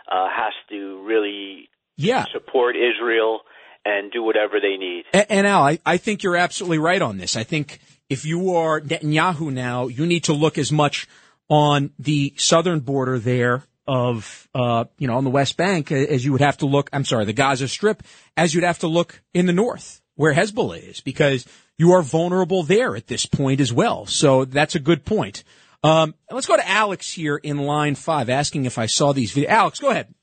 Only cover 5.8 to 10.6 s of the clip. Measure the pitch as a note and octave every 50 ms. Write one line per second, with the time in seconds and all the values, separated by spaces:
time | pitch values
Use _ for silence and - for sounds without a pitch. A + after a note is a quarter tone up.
5.8 | - D3+ E3+ F3+ - A3+ G#3 - - F#3 F3 F3 F3 E3+ - - G3 F3 E3 D#3
6.8 | D3+ E3+ F#3 G3 E3 A#2 G2 F#2+ F2 - - A2+ A2+ - E3 D3+ C#3+ - - -
7.8 | _ _ _ _ _ _ C#3 B2+ - D#3 E3 E3+ F#3+ F#3+ F3+ E3 D#3+ D#3+ D#3 D#3
8.8 | D#3 C#3 D#3+ E3 D3+ D3+ D3+ D#3 E3 F#3 F3 C#3 E3 D3 C3 B2+ B2 B2 B2 B2
9.8 | B2+ B2+ B2 B2+ D#3+ F3 F3 E3 - - D3+ D3 D#3 D#3 - E3+